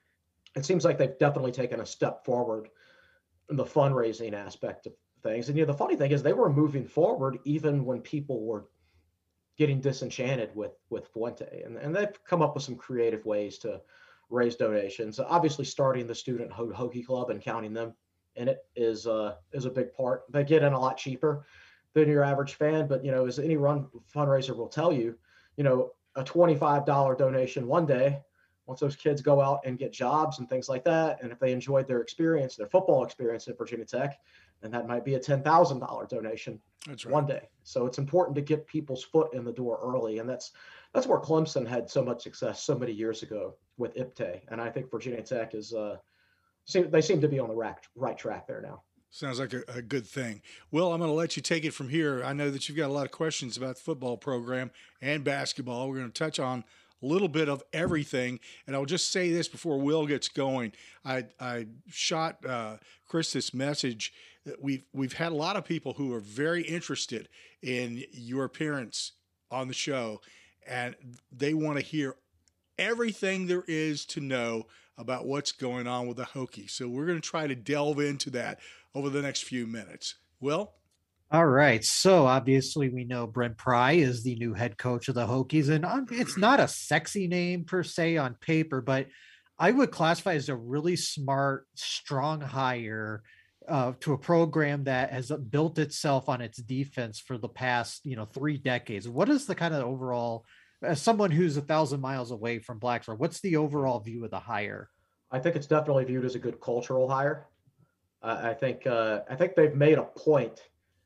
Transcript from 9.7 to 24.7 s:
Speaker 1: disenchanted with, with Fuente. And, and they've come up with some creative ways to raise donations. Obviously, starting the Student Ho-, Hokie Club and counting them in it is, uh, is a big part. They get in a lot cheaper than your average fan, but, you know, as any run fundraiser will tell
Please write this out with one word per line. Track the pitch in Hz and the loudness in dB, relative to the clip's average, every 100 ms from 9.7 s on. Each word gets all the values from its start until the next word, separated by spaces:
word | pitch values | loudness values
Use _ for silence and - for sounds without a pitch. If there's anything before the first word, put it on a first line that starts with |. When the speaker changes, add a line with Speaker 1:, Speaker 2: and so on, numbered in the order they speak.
| 135 | 4
Speaker 1:
disenchanted | 135 131 117 - 127 135 107 | 0 -2 -6 -4 -2 0 -2
with, | 107 101 - _ | -4 -8 -10 _
with | 110 - | -8 -8
Fuente. | 110 117 117 - 87 | -6 -6 -6 -12 -12
And, | 85 113 | -12 -8
and | 147 180 | -4 0
they've | 202 - - | -2 -4 -2
come | 175 | 2
up | 143 139 | 2 0
with | |
some | 135 120 | -6 -10
creative | - 123 117 107 110 | -6 0 2 2 -2
ways | 104 104 - | -2 -2 -6
to | 113 95 - _ - _ _ | -10 -10 -14 _ -20 _ _
raise | 120 120 117 | 2 2 2
donations. | 113 107 98 - 107 107 | 0 2 -2 -4 -8 -4
Obviously, | - 165 160 143 | 0 2 2 0
starting | 135 - 135 127 117 | -4 0 0 2 -4
the | 113 | -8
Student | - 120 117 | -6 -6 -6
Ho-, | - 117 | -6 -8
Hokie | 101 123 120 - | -6 -6 -6 -4
Club | 127 120 | -4 -2
and | 101 | -4
counting | 123 113 107 | -6 -6 -6
them | 110 117 - _ _ _ - | -6 -8 -10 _ _ _ -4
in | 120 | -2
it | 131 - 123 | -2 -6 -2
is, | 113 107 113 | 0 0 -2
uh, | 110 104 104 _ | -2 -2 -6 _
is | 139 | -6
a | 127 | -4
big | - - | -2 -4
part. | - 127 127 - | -2 -2 -2 -2
They | 143 | 0
get | 143 156 | 4 6
in | 143 | 6
a | 131 | 4
lot | 127 - | 2 0
cheaper | 135 127 156 143 - - - _ _ | -6 0 0 0 -6 -20 -20 _ _
than | 156 151 | 4 6
your | 147 | 6
average | 139 139 139 - | 4 2 -2 0
fan, | 151 156 143 | 2 2 2
but, | 135 | 0
you | 139 | 0
know, | 131 127 | 2 2
as | 123 | 0
any | 151 156 | 0 4
run | 143 143 139 - - | 4 2 -2 -12 -10
fundraiser | 147 143 135 131 117 | 0 4 4 2 -4
will | |
tell | 113 | -4